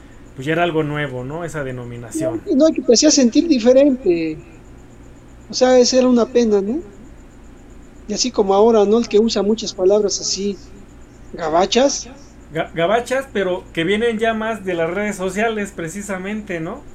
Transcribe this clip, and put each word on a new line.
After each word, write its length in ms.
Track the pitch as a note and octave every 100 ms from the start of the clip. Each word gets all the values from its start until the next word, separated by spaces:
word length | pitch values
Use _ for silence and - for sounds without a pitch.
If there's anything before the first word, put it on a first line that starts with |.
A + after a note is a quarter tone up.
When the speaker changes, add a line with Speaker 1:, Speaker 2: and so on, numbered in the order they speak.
| - - -
Speaker 1:
pues 120 | - C3+
ya 60 |
era 80 | D#3+
algo 180 | F3 D#3+
nuevo, 420 | D3 D3 C#3+ B2+
¿no? 180 | B2+ D#3+
Esa 200 | E3 D#3
denominación. 760 | C3 B2 A#2+ A#2+ A#2+ D#4+ D#4+ E4
Speaker 2:
No, 20 |
y 120 | - C#4
no, 100 | D#4+
que 80 | D#4
te 120 | -
hacía 160 | A3+ D4+
sentir 340 | D4 A#3+ C#4+ E4+
diferente. 1000 | C4 A3+ C4 C#4+ B3+ F#3+ E3+ D#3+ D#3 - - - - - - - - - - -
O 60 |
sea, 240 | - B3+ B3+
esa 180 | A#3+ B3+
era 100 | B3+
una 220 | A#3+ G#3+
pena, 300 | B3 A#3 G3+
¿no? 220 | G3 D4 - - - - - - - - - - - - -
Y 80 |
así 180 | G3+ B3+
como 220 | A#3+ G3
ahora, 300 | G3 A3+ A3+
¿no? 140 | G3+ A3+
El 80 | A#3
que 100 | G#3
usa 220 | A3+ G#3+
muchas 300 | G3 A3 G3+
palabras 460 | - F#3 G#3+ G3+ -
así, 360 | - F#3+ G3+ F#3 - - - - - - -
gabachas. 760 | - D#3+ D#3+ G#3 A#3 C#4 - - - - - -
Speaker 1:
Ga-, 220 | D3+ -
gabachas, 540 | E3 E3+ A#3 - C4 C4
pero 380 | G3+ F3+ F3+ -
que 120 | E3
vienen 340 | E3 G#3 A#3 A3
ya 160 | A3+
más 300 | A3 A3 A3
de 100 | F#3+
las 160 | E3+ E3
redes 240 | F3+ G#3 G3+
sociales, 540 | F#3 F#3 A3+ G#3+ G3
precisamente, 840 | - E3 F#3 G3+ F#3 F#3+ G#3+ G#3 F3
¿no? 320 | E3 C4+ -